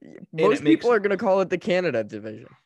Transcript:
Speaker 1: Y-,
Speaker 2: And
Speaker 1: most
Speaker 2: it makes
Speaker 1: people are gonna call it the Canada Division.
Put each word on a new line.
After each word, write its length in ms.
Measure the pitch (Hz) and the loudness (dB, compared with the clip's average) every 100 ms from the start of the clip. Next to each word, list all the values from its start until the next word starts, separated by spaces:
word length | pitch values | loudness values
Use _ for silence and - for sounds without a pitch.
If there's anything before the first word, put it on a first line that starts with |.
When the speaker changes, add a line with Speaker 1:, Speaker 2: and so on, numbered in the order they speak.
Speaker 1:
Y-, 160 | - - | -20 -20
Speaker 2:
And 240 | - 160 | -14 0
Speaker 1:
most 180 | 160 277 | 0 2
Speaker 2:
it 40 | |
makes 120 | 285 160 | 2 2
Speaker 1:
people 100 | 233 | 4
are 80 | 233 | 2
gonna 180 | 202 196 | 2 -2
call 240 | 220 190 | 0 0
it 80 | 190 | 0
the 80 | 180 | -4
Canada 460 | - 180 180 120 | -2 -2 0 -2
Division. 460 | 107 110 110 110 127 _ | -4 -8 -12 -16 -20 _